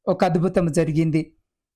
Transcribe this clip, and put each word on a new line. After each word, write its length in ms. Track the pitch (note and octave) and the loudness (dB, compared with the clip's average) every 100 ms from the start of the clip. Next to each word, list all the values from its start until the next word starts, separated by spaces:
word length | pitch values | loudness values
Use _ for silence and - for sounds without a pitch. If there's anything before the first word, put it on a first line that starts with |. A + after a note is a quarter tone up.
| - | -4
ఒక 160 | F3+ | 0
అద్భుతం 480 | F#3 E3 F3+ F#3 E3+ | 0 2 0 0 0
జరిగింది. 640 | D#3 D#3 D3+ E3 D#3 D#3 _ _ _ _ | 0 0 0 0 -2 -4 _ _ _ _